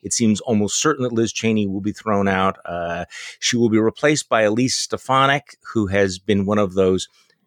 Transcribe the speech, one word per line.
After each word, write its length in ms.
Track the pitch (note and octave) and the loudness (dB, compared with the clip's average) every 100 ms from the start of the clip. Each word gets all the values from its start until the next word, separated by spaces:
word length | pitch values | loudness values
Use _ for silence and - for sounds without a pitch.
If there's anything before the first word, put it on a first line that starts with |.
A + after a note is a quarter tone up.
It 100 | G#2 | -6
seems 280 | - A2+ G#2 | 0 2 2
almost 380 | - G#2+ G#2 - | 0 0 0 0
certain 220 | D#3 D3+ | 0 0
that 100 | B2 | -2
Liz 200 | A#2 A2+ | 0 -2
Cheney 340 | - A2+ A2 G2+ | 0 0 0 0
will 140 | F#2+ | -2
be 120 | G2 | -6
thrown 360 | G2 A2 G2+ G2 | -6 -2 0 2
out. 280 | F#2+ F#2+ F#2 | 2 0 -2
Uh, 420 | - F2 E2+ E2+ F2 - - - | -8 -8 -6 -6 -8 -14 -18 -8
she 160 | - A#2+ | -4 2
will 140 | A#2 | 2
be 80 | G#2+ | 4
replaced 480 | A2 - D3+ D3+ - | 0 0 0 0 0
by 140 | A#2 | 2
Elise 340 | G#2+ A2 B2+ - | 2 2 0 -2
Stefanik, 800 | - G#2+ - C3 C3+ C#3 - - - | -6 -8 0 2 2 0 -4 -20 -6
who 160 | A#2 G2+ | -2 0
has 320 | G2 G2 F#2 | 2 0 -2
been 260 | - G2+ G2 | -2 0 2
one 120 | G#2 | 0
of 160 | G2+ | 0
those 340 | F#2 F#2+ F#2 - _ _ _ | 2 2 2 -2 _ _ _